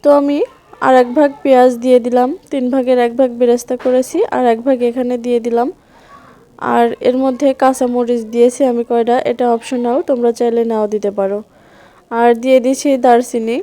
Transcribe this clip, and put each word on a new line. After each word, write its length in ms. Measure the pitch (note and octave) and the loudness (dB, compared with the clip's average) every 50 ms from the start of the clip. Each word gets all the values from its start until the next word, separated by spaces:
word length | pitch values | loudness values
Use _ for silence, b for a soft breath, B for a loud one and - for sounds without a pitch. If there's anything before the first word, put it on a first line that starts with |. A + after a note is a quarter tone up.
| - | 4
তো 40 | D4 C#4+ C#4+ | 4 2 4
আমি 180 | C#4+ C#4+ C#4+ D4 A4 - - _ _ _ - - - | 2 0 -2 -2 -4 -6 -8 _ _ _ -12 -4 0
আর 80 | - C4 B3+ B3 | 2 4 4 2
এক 60 | A#3+ B3 | 2 2
ভাগ 120 | D4+ D4 C#4+ C#4 - - | 0 0 0 0 -2 0
পেঁয়াজ 280 | C#4 C4 B3 B3+ B3+ B3 A#3 A#3 | 2 4 6 6 4 2 0 0
দিয়ে 160 | B3+ B3+ B3 A3+ | 2 2 2 2
দিলাম, 240 | B3 A#3+ B3 B3 B3+ D#4+ F#4+ _ - | 2 0 0 0 0 -4 -8 _ -8
তিন 140 | - C#4 B3+ B3 B3 | -6 -4 -2 -2 -2
ভাগের 260 | C4+ B3 B3 B3+ B3 A#3+ | -2 0 0 2 2 2
এক 60 | A#3+ A#3 A#3+ | 0 0 0
ভাগ 100 | C4+ B3+ A#3+ A#3+ | 0 0 0 0
বেরেস্তা 360 | B3 A#3+ A#3+ B3 - - B3+ B3 - | 0 2 2 0 -2 -6 -8 -4 -2
করেছি, 340 | B3+ B3+ B3+ C4 - - E4 A4 - - | 0 0 0 0 -2 -2 -4 -2 -2 -2
আর 80 | B3+ B3+ A#3+ A#3 | -2 0 0 0
এক 60 | A3+ A#3 | 0 0
ভাগ 120 | C4+ C4 A#3+ B3 A#3+ | -2 -2 0 -2 -4
এখানে 240 | A#3 C4 B3 B3 B3 B3 A3+ | -2 -2 -4 -4 -4 -4 -4
দিয়ে 140 | B3 A#3+ A#3+ A3+ | -2 -2 -2 -2
দিলাম। 220 | A#3+ A#3 A#3 A#3+ D4 F#4+ b b b b b b b b b b b b b b b b - - A#3+ A#3+ | -2 -2 -2 -2 -2 -6 b b b b b b b b b b b b b b b b -10 -4 -2 0
আর 120 | A#3 A#3 A#3 A#3+ _ - | 2 2 0 -2 _ -2
এর 80 | - B3 B3+ C4 | 0 0 2 0
মধ্যে 240 | C4+ B3+ A#3+ D4 C#4 C4 - | -2 -2 0 0 0 0 2
কাঁচামরিচ 600 | C4+ C4 C4 - C4 B3 A#3+ B3 B3 A#3 A#3+ A#3+ A3+ G#3+ A3 | 0 0 0 0 -2 -2 -2 -2 -2 -2 -2 -4 -4 -6 0
দিয়েছি 280 | A#3 A#3+ B3+ B3 - C#4+ B3+ | 2 2 2 2 0 0 0
আমি 120 | A#3+ A#3 A#3+ _ | 0 -2 -4 _
কয়টা, 260 | A#3+ A#3 A3+ A3+ A#3+ B3+ - - | -2 -2 0 0 0 -2 0 -4
এটা 140 | B3 A#3 B3+ A#3+ A#3 | -4 -2 0 0 0
অপশনাল, 420 | A3+ A3+ - C4 B3 A#3+ A#3+ A#3+ C#4+ F4+ - | -2 -4 -6 -6 -4 -2 -2 -2 -2 -2 -2
তোমরা 220 | C#4 A#3+ A#3+ A#3 A#3 - | -2 0 0 -2 0 0
চাইলে 220 | A#3+ A#3 A3+ A#3 A#3 A3+ | -2 -2 0 0 -2 -2
নাও 140 | A3+ G#3+ G#3+ | -2 -2 -2
দিতে 240 | G#3 G#3 G#3+ G#3 G3+ G3+ | -2 -4 -4 -4 -4 -4
পারো। 220 | G#3 G3 F#3+ G3+ G#3 A3 b b b b b b b b b b b b b | -2 -4 -4 -4 -6 -8 b b b b b b b b b b b b b
আর 180 | A#3 A#3 A#3 A#3+ A#3+ A#3 A#3 | -2 2 2 2 2 2 2
দিয়ে 140 | C4 C4 C4 A3+ | 2 2 4 4
দিচ্ছি 240 | B3+ C4+ C4 - D4 C#4 B3+ A#3+ | 2 -2 0 0 0 0 2 4
দারচিনি 520 | B3+ A#3+ A#3 B3 B3 - A#3+ A3 A3 A#3 C#4+ | 4 4 4 2 -2 -6 -6 -4 -4 -4 -6